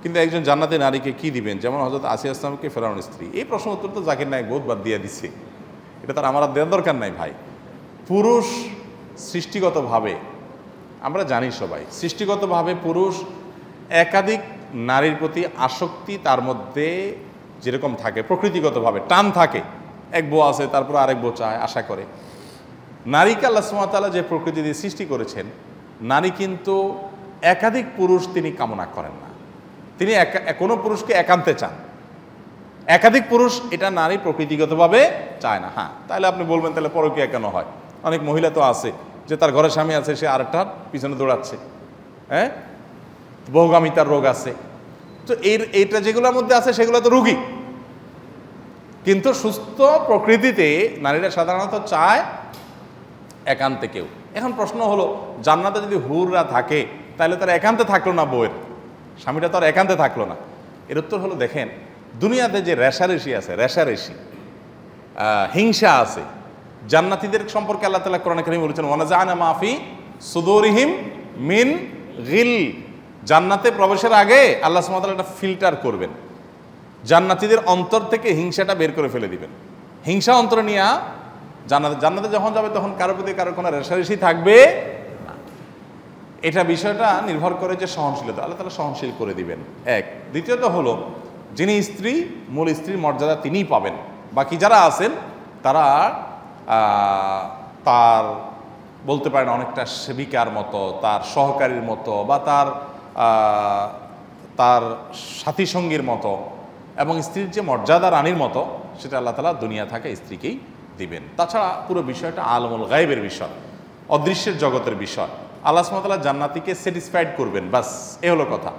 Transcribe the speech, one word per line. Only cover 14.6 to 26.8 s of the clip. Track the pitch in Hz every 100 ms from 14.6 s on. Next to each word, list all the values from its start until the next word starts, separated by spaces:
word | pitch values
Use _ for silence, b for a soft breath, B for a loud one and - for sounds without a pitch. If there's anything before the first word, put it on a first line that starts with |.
| -
নারীর | 123 120 131 156 151
প্রতি | 156 165 175 -
আসক্তি | 131 - 175 - - 202
তার | 156 127
মধ্যে | 123 123 117 143 156 175 196 - - - - -
যেরকম | 123 127 143 113
থাকে, | 113 104
প্রকৃতিগতভাবে | 110 180 208 175 151 123 113 101 -
টান | 175 208
থাকে। | 180 160 - - - - - -
এক | - 156
বউ | 151
আছে, | 147 139 139
তারপর | 139 135 147
আরেক | 131 127
বউ | 120
চায়, | 117 113 113
আশা | 113 -
করে। | 113 98 104 B B B B B B B - - -
নারীকে | 147 190 226 262
আল্লাহ | 214
সুবহানাহু | 208 202 196
ওয়া | 202
তাআলা | 202
যে | 180 175
প্রকৃতি | 165 165 156
দিয়ে | 151
সৃষ্টি | 147 202 - 180
করেছেন, | 131 113 - 98 - - - - -
নারী | 113 139 180 185
কিন্তু | 196 180 196 196